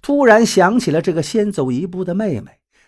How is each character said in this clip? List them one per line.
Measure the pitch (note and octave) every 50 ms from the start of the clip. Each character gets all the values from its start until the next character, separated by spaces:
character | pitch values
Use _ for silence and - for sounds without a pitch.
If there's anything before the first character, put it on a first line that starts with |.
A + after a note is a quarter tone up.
突 | - - C#4+ C#4+ C#4
然 | A#3 G#3+ A3+ A#3
想 | - - G3 F3 F#3 A3+ B3
起 | - F3
了 | C#3+ D#3+
这 | D#3+ F#3+
个 | E3 E3
先 | D3+ - - A3 G#3 G#3
走 | G3 - C3+ C3
一 | B2 C3 F3+
步 | E3+ F3+ F3+ F#3+
的 | F3 F3
妹 | G3 A3 G3+ C#3+ G#2
妹， | E2+ - _ _ _ _ _ _ _